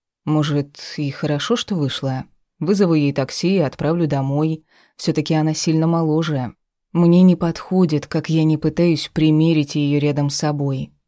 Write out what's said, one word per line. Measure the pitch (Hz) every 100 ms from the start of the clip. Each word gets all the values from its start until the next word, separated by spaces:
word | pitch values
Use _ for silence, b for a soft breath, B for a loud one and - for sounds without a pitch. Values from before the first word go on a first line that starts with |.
| _ _ -
Может, | 151 147 143 143 - - -
и | 143
хорошо, | - 147 143 - 160
что | - 185
вышла. | 139 - 135 131 - _ _ _
Вызову | 151 202 185
ей | 160 143
такси | 143 131 - 175 196
и |
отправлю | 139 - 143 170 156
домой. | 139 135 143 160 156 b b b b
Всё-таки | - 156 147
она | 156 156
сильно | 156 165 160 160
моложе. | 165 160 156 160 143 120 - _ _ _
Мне | 170 170 175
не | 185 175
подходит, | 170 165 - 185 175 147 -
как | 160 147
я | 160
не | 156 151
пытаюсь | 156 156 175 151 -
примерить | 165 156 156 160 156 143 151
её | 143 147
рядом | 147 143 143
с | -
собой. | 151 147 139 135 147 _